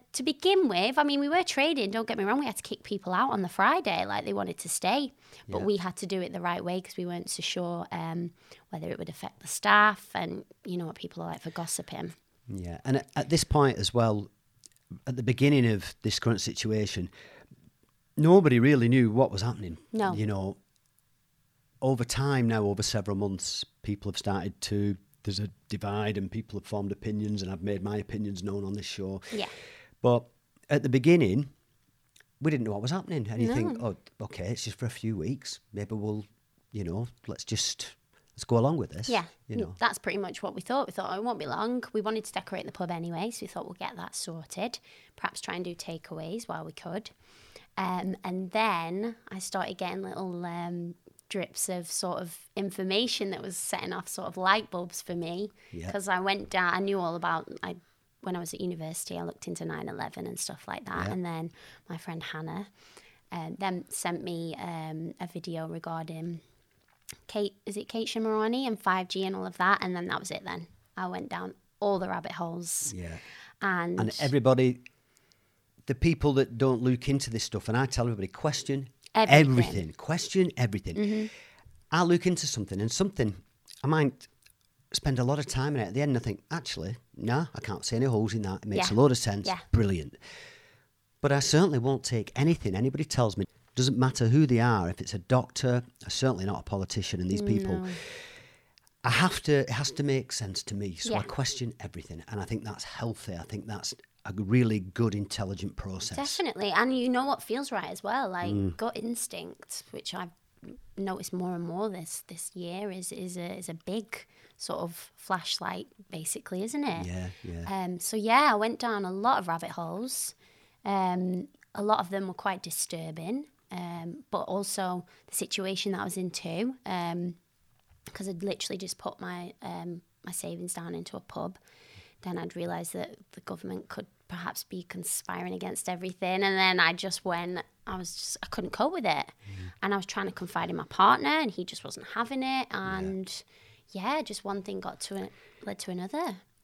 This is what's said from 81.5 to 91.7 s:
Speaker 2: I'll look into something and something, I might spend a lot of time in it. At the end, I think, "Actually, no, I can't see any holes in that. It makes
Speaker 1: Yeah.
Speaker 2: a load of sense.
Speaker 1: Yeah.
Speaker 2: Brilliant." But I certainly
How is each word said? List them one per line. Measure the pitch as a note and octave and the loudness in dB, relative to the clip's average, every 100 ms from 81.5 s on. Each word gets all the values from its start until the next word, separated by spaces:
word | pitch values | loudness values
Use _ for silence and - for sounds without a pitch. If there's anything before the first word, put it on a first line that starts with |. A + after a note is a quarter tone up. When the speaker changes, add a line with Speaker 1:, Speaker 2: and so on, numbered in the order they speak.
| - - - - | -20 -20 -20 -2
Speaker 2:
I'll | E3 F3 | 2 6
look | F3 F3+ | 6 4
into | F3 C#3+ | 0 -2
something | - G2 F#2+ | -2 -2 0
and | A2+ | 0
something, | - G3 - A2+ G2 - _ - - | 2 0 2 0 0 -10 _ -20 -4
I | C3+ | 2
might | D#3+ C#3 - - _ _ _ _ _ _ | 4 4 2 -14 _ _ _ _ _ _
spend | - D3 B2+ | -2 0 2
a | |
lot | B2 D3 | 4 2
of | C#3 | 0
time | C3 D3 C3+ | 0 2 0
in | |
it. | F#2+ | 0
At | |
the | A#2 | 0
end, | D3 B2 | 2 2
I | |
think, | A2+ G2 - | 0 -4 -6
"Actually, | E3 - - F2+ B2 _ - | -8 -6 -6 -4 -6 _ -6
no, | A2+ C3 E3+ - | 0 0 0 -2
I | |
can't | - G2 - | 2 2 2
see | A#2 | 4
any | C3+ | 6
holes | A2 A2 | 6 4
in | A2 | 2
that. | G2 F#2+ | 0 -2
It | G#2+ | 0
makes | G2 F3+ | 2 4
Speaker 1:
Yeah. | G#2 | 8
Speaker 2:
a | |
load | C#3 | 8
of | B2 | 8
sense. | A2+ G2+ G2+ | 2 0 -2
Speaker 1:
Yeah. | - - | -4 2
Speaker 2:
Brilliant." | A#2+ G2+ F2+ C#2 - - - - - - _ _ _ _ _ | 4 6 2 -2 -12 -18 -18 -20 -20 -20 _ _ _ _ _
But | C#3+ | 2
I | C#3 | 4
certainly | - D3+ F#3+ | 6 6 6